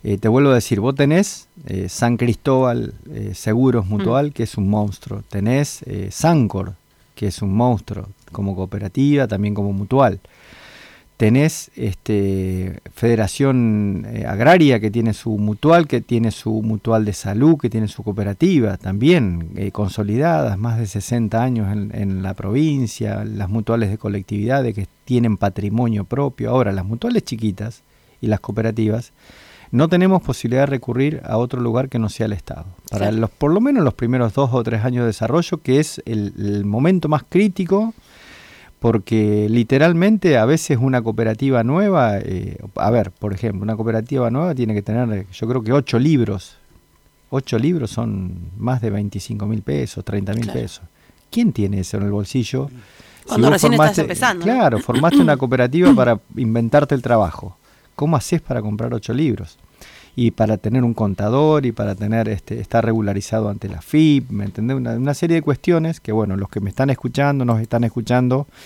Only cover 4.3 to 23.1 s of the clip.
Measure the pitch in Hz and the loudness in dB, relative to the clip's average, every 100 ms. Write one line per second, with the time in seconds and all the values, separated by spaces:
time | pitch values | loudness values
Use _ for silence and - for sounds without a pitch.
4.3 | - 110 - 98 104 104 98 - 101 - | -4 -6 -2 0 0 -2 -6 -12 -12 -8
5.3 | 101 107 135 147 - - 98 98 - 160 | -4 0 0 0 -6 -10 -8 -8 0 2
6.3 | 160 107 95 95 - _ _ _ - 101 | 4 2 -2 -8 -12 _ _ _ -6 -6
7.3 | - 101 101 123 107 - - 98 - - | -4 -2 0 2 0 -4 -12 -12 -20 -16
8.3 | - 98 92 95 104 98 - 139 147 117 | -6 -6 -4 -6 -6 -6 0 2 2 2
9.3 | 101 104 104 101 98 101 135 117 92 - | 0 -2 -2 -2 -4 0 2 2 0 -10
10.3 | _ - - - - - - _ - 110 | _ -20 -20 -20 -20 -20 -20 _ 0 4
11.3 | 127 156 - - - 110 - - 104 98 | 4 4 0 -10 -6 -6 -6 -2 0 0
12.3 | 95 95 92 92 - - - 117 113 101 | -2 -2 -4 -6 -8 -16 -2 2 2 0
13.3 | - 139 131 117 107 101 95 104 110 - | 0 0 2 2 2 0 -4 -6 -8 -6
14.3 | 98 131 180 147 113 107 117 113 101 117 | 2 6 8 6 4 2 0 0 -2 -4
15.3 | 104 104 104 151 170 151 120 - 117 113 | -2 -2 0 4 4 4 -2 -2 0 0
16.3 | - 110 110 110 104 117 113 104 95 98 | -2 -4 -2 -2 -4 0 0 0 -4 -4
17.3 | 104 151 151 120 113 107 - 110 101 101 | 2 4 4 0 -2 -4 -4 -6 -4 -4
18.3 | 98 180 160 104 95 95 101 143 180 101 | 0 2 4 2 -2 -4 0 4 4 2
19.3 | 85 82 92 101 - 98 - 104 113 165 | -2 -6 -6 -6 -4 -4 -2 -2 0 2
20.3 | 160 131 98 117 113 107 101 - 120 110 | 2 0 -2 -2 -2 -4 -6 -4 -2 0
21.3 | 113 127 117 98 104 101 - 98 95 95 | 0 0 0 -2 -2 -4 -4 -4 -2 -4
22.3 | 95 98 123 156 139 113 - 107 | -6 -4 0 0 0 -4 -4 -6